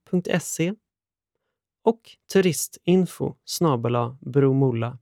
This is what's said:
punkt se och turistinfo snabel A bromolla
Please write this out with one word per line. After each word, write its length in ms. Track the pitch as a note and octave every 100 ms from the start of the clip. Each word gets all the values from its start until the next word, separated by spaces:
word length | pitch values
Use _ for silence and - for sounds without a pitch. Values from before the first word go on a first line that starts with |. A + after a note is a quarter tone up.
| _
punkt 180 | F3+ - F3+
se 320 | - - E3+ G#3+ _ _ _ _ _ _ _ _ _ _
och 340 | A3+ A3+ _ _ _
turistinfo 1000 | F#3+ F#3 D3 - - - F#3 F3 - C#3 - -
snabel 500 | - E3+ B2 A#2+ A#2+
A 220 | A#2+ C3
bromolla 760 | - C3+ C3+ C3+ C3+ A#2 A#2+ B2